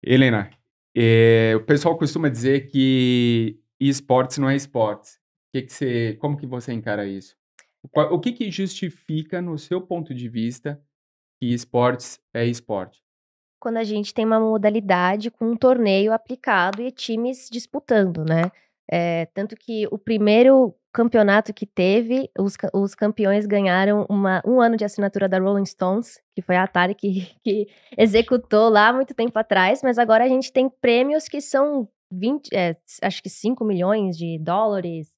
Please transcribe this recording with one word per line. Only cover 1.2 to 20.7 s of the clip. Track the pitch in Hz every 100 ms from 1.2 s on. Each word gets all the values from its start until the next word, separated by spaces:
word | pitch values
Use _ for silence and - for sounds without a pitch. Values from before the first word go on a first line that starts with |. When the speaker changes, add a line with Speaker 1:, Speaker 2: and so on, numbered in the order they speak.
| 113 113 113 110
Speaker 1:
o |
pessoal | 113 147 165 165
costuma | 143 160 151
dizer | 117 123 139 143
que | 139 131 131 127 123 120 117 113 107 _ _
esportes | 139 139 - 127 131 143
não | 135
é |
esportes. | 139 139 - 107 104 -
O | _ _ _ _
que | 135
que | 131
você, | - 135 120 117 107
como | 147 143
que | 139
você | 123 120
encara | 117 110 104 101
isso? | 98 - _ _ _ _ _
O | -
qua-, | 151 151
o | 175
que | 247
que | 240 214
justifica, | 175 190 - 180 - - 156 156 180
no | 175 151
seu | - 180
ponto | 185 175 156
de | 127 120
vista, | 117 117 123 147 143 _ _ _ _ _ _
que | 123
esportes | 120 - 120 123 123 - - _
é | 117
esporte? | 117 117 _ 104 92 _ _ _ _ _ _ _
Speaker 2:
Quando | 233 226
a |
gente | 220 214 202
tem | - 220
uma | 220
modalidade | 220 220 208 214 202 180 180 208 220
com | _ 226
um | 233
torneio | 262 254 214 196 208
aplicado | 226 _ 254 - 202 180 196
e | 247
times | 254 - 226 240 254 -
disputando, | 233 - 294 - 226 196 160 156
né? | 165 175 _ _ _ -
É, | 170 170 165 165
tanto | - 208 220
que | - 226 214
o | 208
primeiro | - 220 208 214 254 269 240